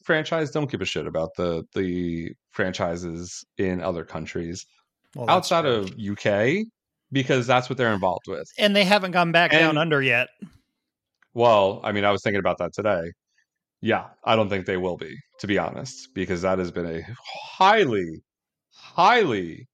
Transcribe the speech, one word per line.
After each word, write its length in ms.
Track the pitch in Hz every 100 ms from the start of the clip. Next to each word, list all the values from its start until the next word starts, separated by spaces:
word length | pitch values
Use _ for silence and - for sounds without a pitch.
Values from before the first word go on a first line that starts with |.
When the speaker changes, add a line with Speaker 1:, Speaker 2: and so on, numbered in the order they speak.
| -
Speaker 1:
franchise 440 | 160 151 165 151
don't 200 | 156 143
give 100 | -
a 60 | 92
shit 200 | 82 78
about 240 | 80 80 -
the, 280 | 90 82 80
the 580 | - 95 90 87 82 82 - _
franchises 920 | - 95 90 92 85 87 82 87 - - -
in 220 | 98 90
other 220 | 85 85
countries 600 | 80 85 78 85 85 90 - _ _ _ _ -
Speaker 2:
Well, 100 | 120
that's 100 | 175 180
Speaker 1:
outside 120 | 170
Speaker 2:
true. 100 | 151 117
Speaker 1:
of 100 | 95 92
U 180 | 101
K, 520 | 101 110 101 117 185 226 _ _ _ -
because 360 | 135 131 135 120
that's 240 | 127 127
what 80 | 131
they're 160 | 120
involved 320 | 104 92 90 -
with. 180 | 85 - -
Speaker 2:
And 180 | 208 202
they 80 |
haven't 280 | 185 208 190
gone 200 | 180 170
back 200 | 165 170
down 180 | 151 160
Speaker 1:
And 80 | 151
Speaker 2:
under 240 | 165 147
yet. 260 | 131 120 127 - 180 _ _ _ _ _ _ _ _
Speaker 1:
Well, 480 | 117 120 107 98 101
I 100 | 107
mean, 120 | 104
I 60 | 101
was 80 | 98
thinking 180 | 113 101
about 180 | 92 90
that 140 | 87
today. 380 | - 104 95 82 - _ _ _ _ _ -
Yeah, 280 | 110 104 - _
I 100 | - 113
don't 120 | 104
think 160 | 98 92
they 100 | 92
will 180 | 90 85
be, 180 | 80 - - -
to 60 | 101
be 120 | 98
honest, 500 | 85 - 135 - -
because 280 | - 92 90
that 160 | 92 95
has 120 | 90
been 160 | 85 85
a 160 | 82 90 120
highly, 1000 | - - - - 190 220 165 107 87 78 _ _ _ _ _
highly 920 | _ - - 185 247 185 107 87 80 123